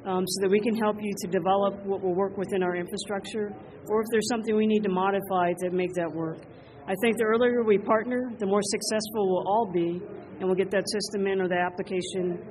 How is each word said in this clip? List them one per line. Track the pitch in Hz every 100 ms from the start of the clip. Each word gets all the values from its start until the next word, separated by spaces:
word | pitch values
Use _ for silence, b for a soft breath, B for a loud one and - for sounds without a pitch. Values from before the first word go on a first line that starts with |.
um, | 196 185 185
so | 190
that | 196
we | 208
can | 226 220
help | 214 208
you | 214 196
to | 190
develop | 185 180 196 202 196 196
what | 196
will | 190
work | 175 196 196
within | 185 196
our | 180 175
infrastructure, | 175 196 - 202 - 226 208 202 B B -
or | 214
if | 220
there's | 226 214
something | 233 220 214
we | 220
need | 214
to | 208
modify | 185 196 196 196 190 175 175
to | 180
make | 180 180
that | 175 165
work. | 156 160 160 - B B B -
I | 196
think | 233 220
the |
earlier | 220 226 247 240
we | 220 202
partner, | 202 220 226 247 254 220
the | 196
more | 202
successful | 196 208 - 220 202 226 196
we'll | 180 175
all | 214 220
be, | 175 170 180 202 - - -
and |
we'll | 185 190
get | 190
that | 196 185
system | 214 196 208 196
in | 190
or | 185
the | 180
application | 180 180 185 190 180 190 180 175 -